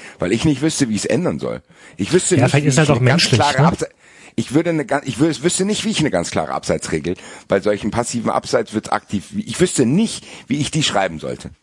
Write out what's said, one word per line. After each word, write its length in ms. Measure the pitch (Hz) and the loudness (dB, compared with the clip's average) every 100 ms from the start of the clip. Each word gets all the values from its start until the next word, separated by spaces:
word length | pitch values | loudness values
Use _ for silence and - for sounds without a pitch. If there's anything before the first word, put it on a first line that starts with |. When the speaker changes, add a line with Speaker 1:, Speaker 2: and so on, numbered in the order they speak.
| - - | -20 -6
Speaker 1:
weil 140 | 90 | -2
ich 140 | 117 160 | 2 2
nicht 160 | 127 | 2
wüsste, 260 | 156 - 123 | 0 0 0
wie 60 | |
ich's 100 | 104 | 0
ändern 340 | - 117 175 82 | 0 0 0 -4
soll. 220 | 64 58 - - - - | -6 -8 -12 -20 -14 -6
Ich 160 | 101 | 0
wüsste 200 | 175 - | 0 2
Speaker 2:
Ja, 100 | 165 | 2
Speaker 1:
nicht, 80 | 143 | 4
Speaker 2:
vielleicht 120 | - | 4
Speaker 1:
wie 40 | 147 | 4
Speaker 2:
ist 80 | 131 | 4
halt 100 | 147 | 4
Speaker 1:
ich 60 | |
Speaker 2:
auch 20 | 127 | 4
Speaker 1:
eine 140 | 123 | 4
ganz 140 | 165 | 4
Speaker 2:
menschlich, 160 | 208 117 | 4 2
Speaker 1:
klare 200 | 147 135 | 4 4
Speaker 2:
ne? 80 | 160 | 2
Speaker 1:
Abse-, 220 | - - _ _ - - - | 2 -4 _ _ -20 -10 -6
ich 180 | - | 0
würde 160 | 139 170 | 0 2
eine 160 | 160 120 | 0 0
ga-, 160 | 139 | -2
ich 160 | 143 107 | -2 0
wüs-, 220 | 160 127 | 0 0
wüsste 240 | 160 - 196 | -2 0 -2
nicht, 180 | 214 | -2
wie 60 | 220 | -2
ich 100 | 208 | 0
eine 100 | 147 | 0
ganz 200 | 90 82 | 0 -2
klare 220 | 98 76 | -2 -2
Abseitsregel 640 | 67 - 82 - 80 80 90 - - - | -4 -2 -2 -2 -4 -4 -6 -10 -14 -2
bei 140 | 98 | 0
solchen 300 | 104 104 110 | 2 -2 -2
passiven 400 | 104 120 120 110 | -2 -2 -2 -2
Abseits 420 | 110 - 123 110 | -2 0 -2 0
wird 180 | 107 - | -6 -2
aktiv, 440 | 104 - 101 - 101 | -4 -2 -6 -6 -8
ich 240 | 107 - | -4 0
wüsste 240 | 175 - | 2 2
nicht, 420 | 117 165 226 - - - - | 2 2 0 -4 -14 -14 -4
wie 140 | 147 | -2
ich 100 | 139 | -2
die 120 | 156 | -2
schreiben 360 | - 101 95 78 | 0 0 0 -2
sollte. 320 | 69 62 73 - | -8 -10 -12 -18